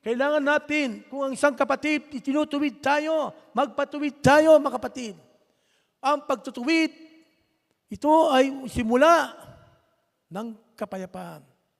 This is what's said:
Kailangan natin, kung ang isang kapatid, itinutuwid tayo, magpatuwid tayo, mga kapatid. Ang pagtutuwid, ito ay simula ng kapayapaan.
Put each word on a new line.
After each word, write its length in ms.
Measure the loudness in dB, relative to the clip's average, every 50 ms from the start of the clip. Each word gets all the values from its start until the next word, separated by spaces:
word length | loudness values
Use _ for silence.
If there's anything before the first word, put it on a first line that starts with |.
| _
Kailangan 400 | -6 -2 -2 0 0 0 0 0
natin, 640 | 2 0 0 0 -2 -2 -2 0 -2 -6 -10 -14
kung 160 | -14 -8 -6 -6
ang 80 | -6
isang 240 | -4 0 0 0 0
kapatid, 560 | 0 -2 -2 -2 -4 -2 -2 -2 -2 -4 -8
itinutuwid 720 | -14 -10 -6 -2 -2 -2 -2 -2 -2 -4 -4 -4 -6 -4 -2
tayo, 480 | -2 0 0 0 -2 -2 -2 -2 -4 -8 -14 _ _ _
magpatuwid 640 | -2 -2 -2 -2 -6 -6 -6 -6 -6 -6 -6 -6 0
tayo, 400 | 2 4 6 6 8 8 6 6
mga 160 | 6 2 -6
kapatid. 400 | -6 -10 -8 -10 -10 -12 -12 -12 -16 _ _ _ _ _ _ _ _ _ _ _ _ _ _ _ _ -2
Ang 240 | -2 -2 -2 -2
pagtutuwid, 640 | -6 -6 -6 -6 -12 -12 -8 -2 0 2 2 2 0 -4 -10 -20 -20 _ _ _ _ _ _ _ _ _ _ _ _ _ _ _
ito 260 | _ -14 -4 0 2 4 4 4
ay 240 | 4 4 2 2 2 0 -8 -12
simula 720 | -10 -6 -6 -2 0 2 4 6 6 6 4 2 -4 -10 -18 -20 -20 -20 -20 _ _ _ _ _ _ _ _ _ _ _ _ _ _ -12
ng 400 | -12 -12 -12 -14 -18 _ _ _
kapayapaan. 720 | -14 -14 -12 -10 -12 -12 -14 -14 -16 -16 -16 -18 -20 -20 _ _ _ _ _ _